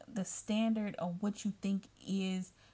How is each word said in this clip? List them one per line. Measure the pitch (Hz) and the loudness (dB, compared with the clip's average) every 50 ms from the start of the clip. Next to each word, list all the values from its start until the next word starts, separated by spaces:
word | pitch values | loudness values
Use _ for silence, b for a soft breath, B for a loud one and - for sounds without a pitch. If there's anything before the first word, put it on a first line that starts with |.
| - - | -12 -8
the | 226 208 180 | -4 -4 -2
standard | - - - - - 214 220 226 226 220 220 208 202 - - | -2 -2 -2 0 2 2 4 4 4 4 2 0 -2 -2 -2
of | 170 180 175 180 | -2 -2 -2 0
what | 208 208 208 - - | 0 0 0 0 -2
you | 202 196 - | -4 -2 0
think | - 196 196 190 - - - - - | 0 0 0 0 -2 -6 -20 -12 -4
is | - 190 196 190 190 185 185 185 - B B B B | -2 0 0 2 0 0 -2 -4 -6 B B B B